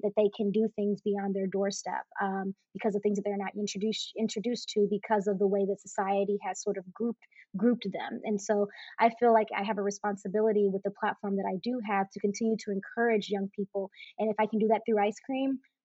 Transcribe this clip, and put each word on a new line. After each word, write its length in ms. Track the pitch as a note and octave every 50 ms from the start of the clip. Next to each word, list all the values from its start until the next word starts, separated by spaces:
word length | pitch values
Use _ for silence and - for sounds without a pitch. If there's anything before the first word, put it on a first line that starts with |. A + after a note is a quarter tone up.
| -
that 80 | G3+ G3
they 140 | G#3+ G#3+ G3+ G3+
can 160 | - G#3+ G3+ F#3+
do 160 | A3 A3+ G#3+ -
things 240 | G#3+ G3+ G#3 G3+ G3 -
beyond 320 | G#3+ G3+ G3+ G3 G3 F#3+
their 140 | G3 G3 F#3
doorstep, 560 | F#3+ F#3+ G3 G3 G3 - - F#3 - - - _ - - G3+
um, 320 | G3 F#3+ G3 F#3+ G3 G3 _ _ _ -
because 220 | G3 - A3 F#3+
of 80 | G3+ -
things 140 | G#3+ G#3
that 60 | G3+ G3+
they're 120 | G#3 G3+
not 200 | G3+ F#3+ F#3+ -
introduced, 560 | G#3 G#3 G3+ - G3 G3+ A3 G#3 - - - -
introduced 520 | F3+ A3+ G#3+ - A3 F#3+ B3 A#3+ - - -
to 180 | - G#3 G#3 F#3
because 380 | G#3 G3 - - A3 G#3 F3+
of 140 | G#3 G3 F3+
the 60 | G3+
way 200 | G3 G3+ G3+ G3
that 140 | F#3+ G3 -
society 580 | - - - - F#3+ G3 G3+ G3 G3+ G3+ G3+ G3+ G#3+
has 160 | F#3+ F#3 - -
sort 140 | G#3 G3+
of 80 | G3 F3+ F#3 -
grouped, 300 | - A3+ A#3 A3+ _ _ _ _ - - _ -
grouped 320 | F#3+ G#3 A#3+ A#3+ A#3+ - G3 -
them. 280 | D3 A2+ - - - -
And 180 | G#3+ G#3 G3+
so 280 | - - G#3 G3+ G3+ G3+ - - - - - -
I 100 | A3+ A3+ A#3 -
feel 140 | A#3+ A#3 A3+
like 160 | A3 G#3+ - -
I 80 | G3+ G3
have 140 | G#3+ G#3+ G3+
a 40 | G3
responsibility 840 | G3+ G3+ - - G#3 G3+ G3+ - G3 F3+ G#3+ G#3+ A3 G#3 G#3 G3+ G3 F#3+
with 100 | F#3+ -
the 80 | G3+ G3
platform 440 | - - - - - - G3+ G3 G3
that 120 | G3 G3 F#3
I 60 | F3+
do 200 | - A#3 B3+ B3+ G#3
have 240 | G#3+ G3+ G3 F#3+ G3
to 100 | - G3
continue 360 | - G3+ G3+ - A#3 A3 A3 G#3
to 100 | - G#3+
encourage 580 | G3 G3 - - - A#3 A#3 A#3+ A3+ G#3+ G3+ F#3
young 200 | G3+ G3 G3 G3 -
people. 340 | - G3 - - G3+ G3 G3+ _ - - - - -
And 100 | G#3 A3
if 60 | G#3 -
I 80 | A3
can 140 | G#3 A3 G#3+
do 80 | A3 G#3+
that 140 | A3 G3+ -
through 180 | - A3 G#3 G3+
ice 140 | G#3 G3+ - -
cream, 320 | - C4 C4 C4+ C4+ C4+ C4 _ _ _ _ _